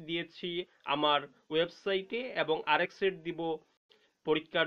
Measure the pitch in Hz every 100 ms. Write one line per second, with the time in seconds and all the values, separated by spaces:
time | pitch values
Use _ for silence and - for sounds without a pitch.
0 | 160 170 165 - 180 170 180 _ - 143
1 | 151 147 143 - _ 156 170 - 202 190
2 | 190 226 254 208 151 156 - 151 180 -
3 | 196 175 160 160 165 160 - _ _ _
4 | _ _ - 156 156 175